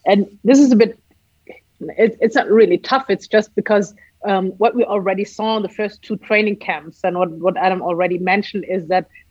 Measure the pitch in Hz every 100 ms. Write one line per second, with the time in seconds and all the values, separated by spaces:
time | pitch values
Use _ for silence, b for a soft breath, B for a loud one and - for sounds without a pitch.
0 | - 202 196 - 202 277 277 233 214 -
1 | _ _ _ _ - B _ _ - -
2 | 220 - 226 262 - 214 208 175 - 262
3 | - 196 - 214 214 - - 208 196 b
4 | b _ 208 196 190 185 233 240 233 208
5 | 190 190 202 - 220 220 190 - 208 202
6 | - 208 - 214 214 208 - 160 156 -
7 | 190 175 180 160 175 190 185 185 165 170
8 | 180 175 180 196 202 202 - 185 160 185
9 | 180 b _